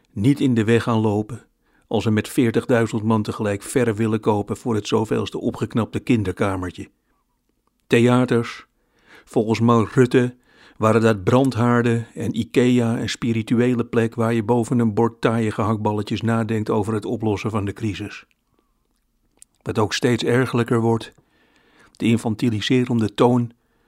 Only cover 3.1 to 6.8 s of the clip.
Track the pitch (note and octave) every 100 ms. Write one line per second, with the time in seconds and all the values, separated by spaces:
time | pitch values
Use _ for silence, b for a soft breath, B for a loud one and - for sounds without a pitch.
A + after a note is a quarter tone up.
3.1 | A2+ G#2 - G#2+ G2+ - C#3 A#2 G#2 A2+
4.1 | G#2+ A2+ G#2 G2+ G#2+ B2+ G#2+ - A2 A2
5.1 | A#2+ G#2 - A#2+ - - A#2+ G#2 A2 -
6.1 | A#2+ F#2+ - G#2 F#2 F#2 -